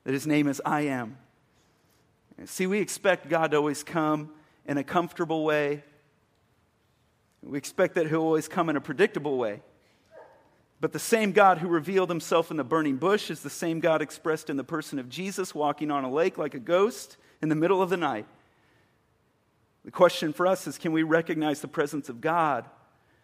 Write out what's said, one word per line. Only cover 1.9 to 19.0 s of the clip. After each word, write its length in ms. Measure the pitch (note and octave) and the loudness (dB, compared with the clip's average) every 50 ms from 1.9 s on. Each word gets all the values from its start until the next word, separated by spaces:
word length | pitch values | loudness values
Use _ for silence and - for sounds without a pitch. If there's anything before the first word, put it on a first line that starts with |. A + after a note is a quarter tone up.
| _ _ _ _ _ _ _ _ - - G2 | _ _ _ _ _ _ _ _ -20 -20 -16
See, 220 | - - - F#3 | -10 -4 -2 0
we 140 | F#3 G3+ G#3+ | 0 0 0
expect 500 | E3+ - - - - G3 F3+ F3 - C#3 | -2 -2 -6 0 2 2 2 2 0 -2
God 220 | E3 E3 D#3+ D#3 | 0 2 2 2
to 40 | D3+ | 2
always 260 | D3+ D3+ D3+ C#3 - | 2 2 2 -2 -4
come 480 | - - E3+ E3 D#3 D#3 D3+ D3+ D3+ D#3 - - _ _ _ _ _ | -8 -4 -2 0 2 2 0 0 -2 -8 -16 -20 _ _ _ _ _
in 100 | - C#3 | -4 -2
a 80 | C#3+ C3+ | -2 -2
comfortable 580 | - - F3+ E3+ D#3+ - - F3 D#3+ E3 D#3+ | 0 0 0 0 0 -4 -4 -2 -2 0 0
way. 420 | D#3 D#3 D3+ D3+ D3 C#3+ D3 D3 - - _ _ _ _ _ _ _ _ _ _ _ _ _ _ _ _ _ _ _ _ _ _ _ _ _ _ _ _ _ _ | 2 2 2 2 2 0 -2 -6 -8 -16 _ _ _ _ _ _ _ _ _ _ _ _ _ _ _ _ _ _ _ _ _ _ _ _ _ _ _ _ _ _
We 140 | - C3 C3+ | -12 -8 -8
expect 380 | C#3+ - - - - F#3 D#3+ - | -8 -8 -6 0 2 2 2 2
that 140 | F3+ D#3+ D#3 | 0 0 2
he'll 120 | D#3+ E3 | 0 0
always 280 | D#3+ D#3+ D#3+ D#3 D3+ - | 2 2 2 2 0 -2
come 200 | - F#3 E3 E3 | -2 0 0 0
in 80 | D3 | 0
a 40 | C#3 | -2
predictable 560 | - - C#3 B2+ G3+ G#3 - E3+ C#3+ D3 C3+ B2 | -4 -4 0 2 2 2 2 -4 -4 -2 -2 0
way. 240 | A#2 G#2+ G#2 D3 - _ _ _ _ _ _ _ _ _ - - - - - _ _ _ _ _ _ _ _ _ | -2 -2 -4 -8 -12 _ _ _ _ _ _ _ _ _ -20 -20 -20 -20 -20 _ _ _ _ _ _ _ _ _
But 100 | D#3 D#3+ | -6 -4
the 60 | E3+ D3 | -4 -6
same 340 | - - A3+ A3 G#3+ G3 | 0 2 2 2 2 4
God 260 | F3 G#3 G3+ F#3+ F3+ D#3+ | 6 8 8 8 8 6
who 100 | E3+ F3 | 2 0
revealed 400 | E3+ D#3+ C#3 F3 G3 F#3+ F#3 E3+ | 0 0 0 2 2 2 2 2
himself 420 | F3 D#3 - - F3+ E3 E3 - | 0 -4 0 2 2 2 2 0
in 60 | E3 | -4
the 80 | D3+ C3 | -6 -2
burning 320 | A#2+ D#3 D#3+ D#3 C#3+ C3+ | 0 0 0 2 0 0
bush 340 | C3 D#3+ F#3+ G#3 G#3 - - | 0 2 2 2 2 0 -6
is 100 | E3 - | -10 -10
the 100 | - C#3 | -10 -12
same 300 | - - F3+ E3 E3 D#3+ | -8 -6 -4 -4 -2 0
God 200 | E3+ E3 D#3 D3+ | 2 2 2 2
expressed 480 | D3+ C#3+ - - - E3 D#3 D#3+ - - | 0 -4 -8 -6 -2 -2 -2 -2 -4 -4
in 80 | C#3+ | -4
the 80 | C#3 B2 | -4 -4
person 340 | B2+ E3 D#3 D3+ - D3+ C#3 | -4 -6 -6 -6 -6 -8 -8
of 120 | B2 B2+ | -8 -8
Jesus 440 | B2 D#3+ F#3+ G3+ F#3 G3 F#3 - - | -8 -8 -8 -6 -4 -6 -6 -6 -4
walking 360 | D3+ D3+ C#3+ C#3+ - D#3 D3+ | 0 0 0 0 -2 -2 -2
on 140 | C#3+ C#3 C3 | -2 -2 -2
a 60 | B2+ | -2
lake 280 | C3 D#3 F3 F#3+ F#3 F3+ | 0 0 0 0 0 -2
like 160 | D#3 C#3+ - | -6 -6 -6
a 40 | C3+ | -8
ghost 600 | A2 E3 E3+ F#3 G3+ A#3+ A#3+ - - - - - _ _ _ _ | -2 0 2 4 4 2 0 -6 -14 -16 -20 -20 _ _ _ _
in 80 | D#3 D#3+ | -2 0
the 40 | D3+ | 2
middle 280 | D#3 D#3+ F3+ G3 F#3 | 2 4 4 4 2
of 80 | F#3+ F3 | 2 2
the 80 | F#3+ F3+ | 0 0
night. 280 | D#3+ C#3 A#2+ G#2 G#2 - - _ _ _ _ _ _ _ _ _ _ _ _ _ | 0 -2 -2 -4 -8 -12 -18 _ _ _ _ _ _ _ _ _ _ _ _ _